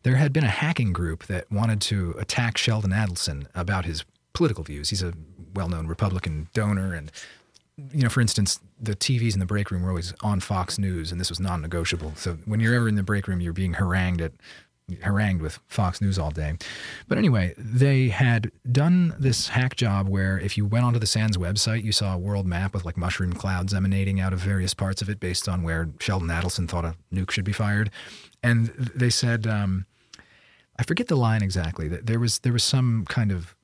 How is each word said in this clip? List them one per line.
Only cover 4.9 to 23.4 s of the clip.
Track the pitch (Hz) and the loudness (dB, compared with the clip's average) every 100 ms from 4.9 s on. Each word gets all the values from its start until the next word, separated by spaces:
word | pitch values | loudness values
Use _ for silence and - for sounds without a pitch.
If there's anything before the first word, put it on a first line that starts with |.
| 95 | -2
a | 90 82 78 - - | -4 -6 -14 -18 -10
well-known | 95 87 85 80 | -4 -2 -2 -4
Republican | 85 101 92 90 76 80 | -2 0 0 -2 -4 -2
donor | - 104 101 95 | 0 2 0 -2
and | 82 76 - - - _ _ _ - 135 | -6 -10 -16 -20 -20 _ _ _ -20 -6
you | 151 | 0
know, | 123 | 2
for | 131 | 4
instance, | 117 - 98 - - _ | 2 2 0 -2 -8 _
the | 107 | -6
T | 101 - 123 | -2 0 2
Vs | 117 | 2
in | 98 | 0
the | 92 | 0
break | 104 98 | 0 0
room | 92 | 0
were | 90 | 0
always | 90 85 - | -2 -4 -4
on | 110 98 | 0 0
Fox | - 95 90 - | 0 -2 -2 -2
News, | 98 87 80 | -2 -2 -4
and | 87 | -4
this | 90 | -4
was | 85 | -2
non-negotiable. | 92 87 80 85 82 85 78 76 | -2 -2 -2 -2 -2 -2 -6 -6
So | 95 82 | -6 -6
when | 104 107 | -2 2
you're | 113 | 4
ever | 120 113 | 4 2
in | 104 | 2
the | |
break | 95 104 95 | 2 0 0
room, | 90 | -2
you're | 87 | -2
being | 85 95 | 0 -2
harangued | 85 92 92 90 87 | 0 2 2 2 0
at, | 80 - - - _ _ - 87 | -4 -8 -20 -20 _ _ -14 -6
harangued | 98 101 104 90 | 0 2 2 0
with | 78 - _ | -2 -8 _
Fox | - 92 - | 0 0 2
News | 101 92 | 0 0
all | 76 | -2
day. | 80 76 80 - - - - - | -2 -4 -4 -8 -14 -14 -16 -2
But | - | 2
anyway, | - 110 90 - | 4 4 2 -2
they | 117 123 139 135 127 | -2 4 4 6 4
had | 92 127 113 107 _ 123 | 4 4 4 0 _ 0
done | 123 156 180 175 - | 2 4 4 4 2
this | 135 113 - | 0 2 0
hack | 127 127 - | 0 0 0
job | 117 101 98 | 2 2 2
where | 98 95 95 | 2 0 0
if | 98 - | -2 0
you | |
went | 101 113 123 | 2 2 2
onto | 117 | 2
the | 107 | 2
sans | 110 110 95 | 2 2 0
website, | 87 104 - 113 | 0 0 0 0
you | 107 | 0
saw | 101 101 | 0 0
a | 92 | -2
world | 98 101 92 | -2 0 0
map | 87 95 | 0 -2
with, | 98 87 | -2 -4
like, | 85 | -2
mushroom | 90 - 90 | -2 0 -2
clouds | 90 | 0